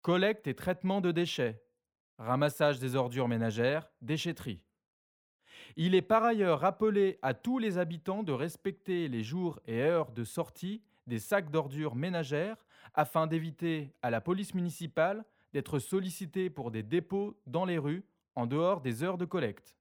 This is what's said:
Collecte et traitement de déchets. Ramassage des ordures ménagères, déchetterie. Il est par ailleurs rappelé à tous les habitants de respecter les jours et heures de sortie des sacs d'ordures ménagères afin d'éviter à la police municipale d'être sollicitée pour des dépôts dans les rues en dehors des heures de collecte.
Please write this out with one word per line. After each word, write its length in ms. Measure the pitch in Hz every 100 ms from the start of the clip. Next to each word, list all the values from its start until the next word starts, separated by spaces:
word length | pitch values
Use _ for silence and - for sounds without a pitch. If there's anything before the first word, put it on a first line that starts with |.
Collecte 460 | - 180 190 214 -
et 80 |
traitement 480 | 123 - 180 185 196
de 100 | 180
déchets. 500 | 165 170 - 123 110 _ _ _ _ _ _
Ramassage 640 | 113 127 147 - 147 135
des 180 | 131 131
ordures 320 | 123 120 123
ménagères, 600 | 117 113 107 120 147 160 _
déchetterie. 600 | 117 156 170 160 - 90 _ _ _ _ _ _ _ _ _ - - -
Il 180 | 165
est 80 | 185
par 220 | 180 220
ailleurs 360 | 226 226 185 151
rappelé 580 | 170 180 214 202 196 185
à 140 | 135
tous 240 | 131 - 254
les 180 | 226 180
habitants 460 | 175 165 - 190
de 100 | 208
respecter 760 | 131 160 - 196 196 - 180 160
les 140 | 120
jours 380 | 110 165 180 - -
et 160 | 113
heures 300 | 139 170 151
de 120 | 113
sortie 580 | 113 - 170 - 175 220 _ _ -
des 120 | 117
sacs 320 | 107 202 160
d'ordures 460 | 156 143 139 151 123
ménagères 680 | 165 175 147 147 185 220 _ _ -
afin 320 | - 151 165 160
d'éviter 680 | 165 160 151 170 160 143 -
à 100 | 123
la 100 | 113
police 340 | 110 190 208
municipale 720 | 185 175 165 170 - 165 208 220 _ _
d'être 260 | 143 131 143
sollicitée 720 | - 190 185 170 175 190 185
pour 200 | 147 120
des 140 | 110
dépôts 560 | 107 165 170 196 208 - -
dans 180 | 139
les 140 | 185 170
rues 260 | 147 165 - _ _ -
en 100 | 120
dehors 340 | 143 175 190
des 220 | 131 113
heures 160 | 170 180
de 60 |
collecte. 520 | 175 185 123 98 - _